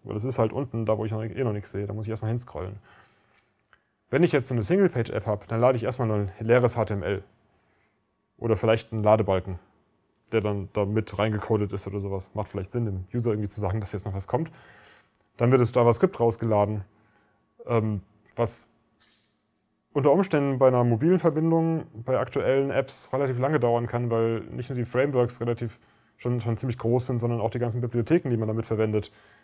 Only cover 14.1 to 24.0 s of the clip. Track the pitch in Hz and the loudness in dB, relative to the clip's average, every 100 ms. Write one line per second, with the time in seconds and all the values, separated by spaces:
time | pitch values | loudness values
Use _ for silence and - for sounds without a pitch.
14.1 | 95 - 131 165 - - - - - _ | -8 -6 -6 -6 -12 -20 -20 -20 -20 _
15.1 | _ _ - 120 131 120 127 120 110 180 | _ _ 0 4 4 4 4 4 4 2
16.1 | - 117 107 117 104 104 104 95 _ _ | 2 0 0 0 2 2 -2 -8 _ _
17.1 | _ _ _ _ - - 117 110 101 - | _ _ _ _ -16 -2 0 0 -4 -8
18.1 | _ _ - 113 - - _ _ _ _ | _ _ -4 -4 -4 -12 _ _ _ _
19.1 | _ _ _ _ _ _ _ _ 143 139 | _ _ _ _ _ _ _ _ 0 4
20.1 | 165 190 151 139 131 131 123 120 113 160 | 4 4 2 2 4 6 6 4 4 4
21.1 | 185 170 147 165 165 165 160 - 110 117 | 4 2 2 2 2 2 -2 -6 -10 -2
22.1 | 120 127 139 101 135 139 110 131 - - | 0 0 0 2 2 2 0 -2 -6 -6
23.1 | 131 135 123 135 151 120 120 120 120 | -2 -2 0 0 2 2 2 0 -2